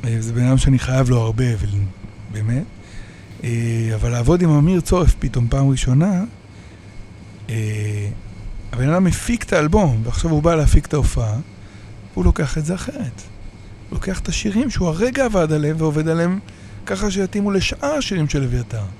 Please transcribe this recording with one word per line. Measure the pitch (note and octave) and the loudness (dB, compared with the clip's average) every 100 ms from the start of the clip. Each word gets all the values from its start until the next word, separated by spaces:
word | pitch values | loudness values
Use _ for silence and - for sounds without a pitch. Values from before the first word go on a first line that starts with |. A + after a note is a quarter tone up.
| A2+ | -2
אה, | A2+ | -2
זה | A2 | -2
בן | A#2 B2 | 0 4
אדם | C3 | 4
שאני | C#3 B2+ | 6 4
חייב | - C3 B2+ | 2 2 4
לו | B2 | 2
הרבה, | A2+ A2 B2+ | 2 0 0
אבל | A2+ G#2 G2+ F#2+ F#2 - - - | 0 -2 -2 -4 -6 -16 -16 -12
באמת. | G#2 G#2+ B2 G#3 - - - - - - - | -6 -2 -2 -4 -14 -16 -16 -16 -18 -20 -10
אה, | A2+ A#2 A#2 A2+ A2+ A2 | -4 -2 -2 -2 -2 0
אבל | A#2 | 0
לעבוד | A#2+ A#2 F3 | 2 4 4
עם | F3 | 4
אמיר | D3 D#3 F#3 | 4 4 2
צורף | - F3+ C#3+ - | 2 4 4 2
פתאום | C3 B2+ A#2 | -2 0 0
פעם | C#3 C#3 | 2 2
ראשונה, | C3 C3+ C3 F3+ F3+ A3+ - - - - - - - - - - - - | 2 2 4 4 0 -4 -10 -20 -20 -20 -20 -18 -16 -16 -18 -20 -16 -8
אה, | A2 A2 G#2+ G#2 G#2 G2+ - - - - - - | -4 -4 -4 -4 -4 -4 -8 -12 -12 -10 -10 -8
הבן | A#2 C3 | 0 2
אדם | F3 F#3 | 4 4
הפיק | - - A#2+ | 2 -2 -4
את | - | 0
האלבום, | F#3 D3+ G#3 F3 A2+ | 2 4 4 4 2
ועכשיו | A2+ - E3 | 0 0 2
הוא | D3+ | 2
בא | E3 E3 | 4 4
להפיק | C#3 E3+ - | 6 6 4
את | |
ההופעה, | D3+ - - A2 A2+ - - - - - - - | 0 2 2 -2 -2 -6 -14 -18 -18 -18 -18 -10
הוא | - F3 | 0 2
לוקח | - D3 D#3+ | 2 0 -2
את | D3+ | -2
זה | F3+ | -4
אחרת. | - C#4 D#3 - - - - - - - - | -6 -8 -8 -10 -16 -16 -16 -16 -20 -18 -8
הוא | - | -6
לוקח | - F#3 | -4 -4
את | - | -4
השירים | D#3+ G#3+ G3 C#4 | -4 -2 0 -2
שהוא | - F3 | 0 -2
הרגע | D#3+ A#3+ C4 B3+ | 0 -2 0 0
עבד | G3+ D#3 | 2 2
עליהם | D#3 D3 D#3+ | 2 0 0
ועובד | D#3+ D3+ D#3+ | 0 0 0
עליהם | E3 E3+ F#3+ - - - - - | 0 0 -2 -8 -18 -18 -16 -8
ככה | F#3+ G#3 | -4 -2
שיתאימו | F#3+ F#3+ G#3 G3+ | -2 -2 -2 0
לשאר | G3 - - C#4+ D4+ | 0 0 -2 -2 -2
השירים | - F#3+ D3+ | -2 -2 0
של | D3 | 0
אביתר. | B2+ B2 A#2 A2+ F#2+ | -2 -2 -4 -8 -8